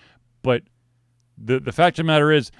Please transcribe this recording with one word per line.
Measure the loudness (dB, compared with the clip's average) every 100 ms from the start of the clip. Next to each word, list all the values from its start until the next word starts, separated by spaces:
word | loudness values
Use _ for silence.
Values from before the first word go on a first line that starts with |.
| _ _ _ _
But | -2 -2 -4 _ _ _ _ _ _ -18
the, | -4 -4
the | -4
fact | 0 0 0
of |
the | 0
matter | 2 4
is, | 2 -2